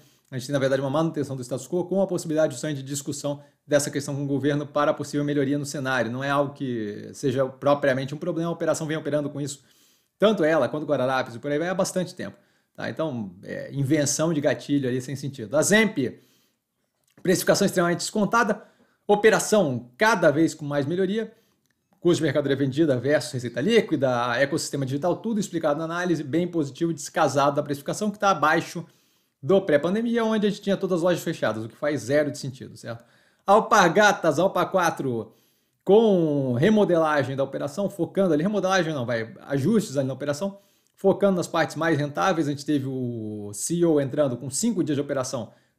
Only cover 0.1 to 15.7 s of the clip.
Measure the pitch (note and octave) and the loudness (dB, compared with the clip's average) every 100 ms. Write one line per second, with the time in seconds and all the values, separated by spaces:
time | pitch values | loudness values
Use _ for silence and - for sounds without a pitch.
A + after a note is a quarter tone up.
0.1 | _ _ C3 B2 C#3+ C3 C3+ C3+ C#3+ E3 | _ _ -10 -4 0 2 0 0 0 0
1.1 | D#3 C#3 C3+ B2 C3 - F3+ E3+ F#3 F#3 | -2 -6 -8 -8 -10 -4 -4 -2 0 0
2.1 | F3 E3 D3+ D#3 B2+ D#3 C#3+ C3+ C#3+ - | -2 -2 0 0 -2 -6 -6 -8 -8 -8
3.1 | C#3 C#3+ C#3+ - _ - C#3+ C#3+ D3+ C#3+ | -6 -6 -8 -10 _ 0 0 2 -4 -6
4.1 | C#3+ C#3+ C#3 C#3 D3 D3 D3 D3 D3+ C#3+ | -4 -2 0 0 0 -2 0 0 0 -4
5.1 | C#3+ D3 D3 C#3 C#3+ C#3+ D#3 C3 C3 A2+ | -4 -2 0 0 -2 -4 -6 -2 -2 -2
6.1 | B2+ C#3 C#3+ C#3 C#3 C3+ A#2+ G#2 G#2+ G#2+ | -4 -2 0 0 -4 -6 -6 -6 -10 -14
7.1 | - C#3+ B2 C3 - C#3 C#3+ C#3+ B2+ C#3 | -6 -2 0 -2 -2 0 2 2 0 -4
8.1 | D3 F3+ D#3+ E3+ E3 E3 D3 D#3 D#3 D3+ | -6 -6 -4 -4 -2 -2 -2 -2 -6 -4
9.1 | D3 C#3+ C#3+ C#3+ - _ _ _ _ _ | -4 -4 -6 -8 -10 _ _ _ _ _
10.1 | _ G3+ G3+ D#3 D#3+ A#2+ D3+ D3+ C#3 B2+ | _ 2 4 2 2 2 -2 -2 0 0
11.1 | C3 B2 A#2 C#3+ D3 E3+ F#3+ F#3 F#3 F3 | 0 -2 -8 -4 -2 -2 -2 -2 -2 -6
12.1 | - G2+ - _ _ _ - G#2+ B2+ D#3+ | -6 -12 -14 _ _ _ -10 -8 -6 -6
13.1 | A#2+ G2+ F2+ G2 F#2+ - C3+ C3 D#3 C#3 | -6 -8 -12 -12 -10 -8 -4 0 2 2
14.1 | - D#3+ D3+ C#3+ B2 - C#3+ B2+ B2+ B2 | 0 0 0 0 -2 0 0 0 -2 -4
15.1 | C3+ C#3+ - G#2+ D3 C#3+ | -8 -8 -10 -4 0 4